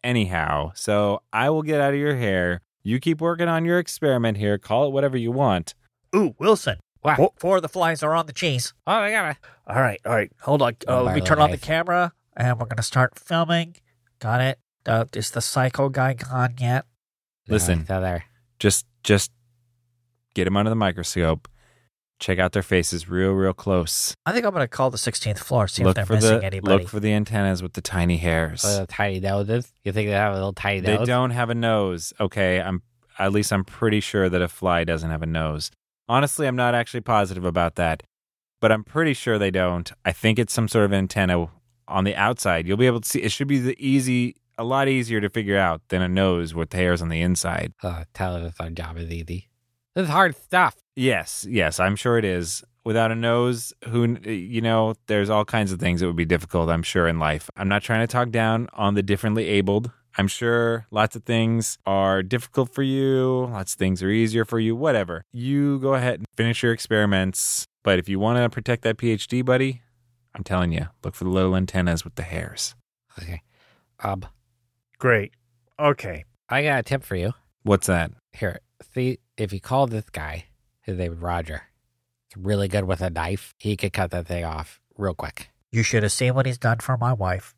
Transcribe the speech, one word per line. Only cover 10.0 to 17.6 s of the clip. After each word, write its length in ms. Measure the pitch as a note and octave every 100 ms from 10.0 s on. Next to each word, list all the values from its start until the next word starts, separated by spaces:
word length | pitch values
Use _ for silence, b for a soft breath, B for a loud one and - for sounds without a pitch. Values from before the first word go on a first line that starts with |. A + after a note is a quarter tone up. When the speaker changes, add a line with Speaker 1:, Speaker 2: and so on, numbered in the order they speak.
| -
Speaker 2:
all 80 |
right. 180 | A#2 G2+ _
Hold 200 | - C#3+
on. 140 | B2 A#2 -
Uh, 80 | B2+
Speaker 3:
One 100 | B2
Speaker 2:
let 100 | D3
me 60 |
Speaker 3:
by 40 | -
Speaker 2:
turn 120 | D3+
on 100 | D3+
the 40 |
Speaker 3:
one, 60 | D3
guys. 20 | -
Speaker 2:
camera, 460 | D#3+ F3 F3 F3 _ _ -
and 240 | B2+ A#2
we're 60 | A#2
gonna 160 | A#2
start 340 | A2+ C3 B2+ -
filming. 560 | - E3 E3 E3+ E3+ E3+ _ _ _ _
Got 220 | A2 A#2+
it. 180 | C3 C3+ _ _ -
Uh, 200 | A2+ A#2+
is 180 | - A2
the 100 | -
psycho 480 | - - C3 C3+ C#3
guy 240 | C3+ C3
gone 420 | B2 - B2+ B2 A#2+
yet? 260 | B2 B2+ - _ _ _ _ _ -
Speaker 3:
No, 60 |
Speaker 1:
Listen. 260 | G#2+